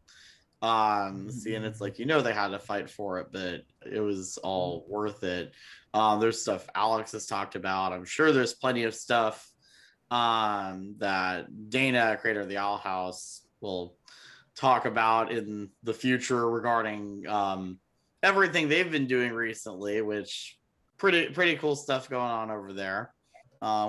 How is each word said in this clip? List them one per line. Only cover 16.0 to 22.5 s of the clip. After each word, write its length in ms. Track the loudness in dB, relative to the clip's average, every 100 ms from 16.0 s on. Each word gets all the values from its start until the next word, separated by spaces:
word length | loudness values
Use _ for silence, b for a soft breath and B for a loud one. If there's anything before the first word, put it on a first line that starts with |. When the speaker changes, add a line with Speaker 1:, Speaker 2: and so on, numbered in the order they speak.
| 2 2 2 0 2
Speaker 1:
regarding, 800 | 0 2 2 0 -4 -8 -10 -4
um, 520 | 0 0 -2 -6 -10 _ _ _ _
everything 460 | 4 6 6 4 4
they've 220 | 4 2
been 160 | 0 2
doing 260 | 2 2
recently, 680 | 0 -4 -4 -10 -6 -2 -2
which 560 | 0 -4 -6 -10 -12 -16 _ _ _ _
pretty, 300 | 4 4 2
pretty 300 | 2 2 2
cool 180 | 0 -2
stuff 340 | 0 -2 -2
going 220 | -2 -2
on 180 | -2
over 240 | -4